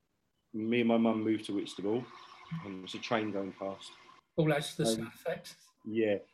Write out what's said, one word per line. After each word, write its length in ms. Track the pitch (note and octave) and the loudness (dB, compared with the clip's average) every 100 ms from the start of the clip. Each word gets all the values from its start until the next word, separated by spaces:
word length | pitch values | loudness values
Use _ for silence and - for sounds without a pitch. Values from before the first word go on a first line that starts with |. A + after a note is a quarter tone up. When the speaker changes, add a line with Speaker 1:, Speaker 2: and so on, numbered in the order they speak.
| _ _ _ _ _ | _ _ _ _ _
Speaker 1:
Me 260 | A2 A2 A#2+ | -4 2 4
and 80 | A#2 | 6
my 100 | A#2 | 6
mum 260 | A2+ A2 | 4 4
moved 220 | A2 G#2+ - | 2 0 0
to 60 | |
Whitstable. 500 | G2+ - - G2 A#2+ B2+ - - - - E2 | -2 -4 -4 0 0 -2 -12 -20 -20 -12 -10
And 160 | G2+ F#2 | -8 -10
there's 140 | F#2 | -10
a 40 | G#2+ | -10
train 340 | - A2+ G#2+ | 0 0 0
going 200 | G2 G2 - | -2 -4 -6
past. 320 | G2 G2 - - - - _ - | -6 -6 -12 -18 -20 -20 _ 0
Speaker 2:
All 160 | D#3 | 2
adds 240 | D3 - - | 2 -2 -2
to 80 | |
the 40 | A#2 | 0
Speaker 1:
Um, 40 | |
Speaker 2:
sound 140 | A2+ A2+ | 0 -2
effect. 480 | - E3 - - - - _ | -6 -6 -6 -8 -20 -20 _
Speaker 1:
Yeah. 340 | A2 A2 G#2+ G2 - | -4 2 2 2 -2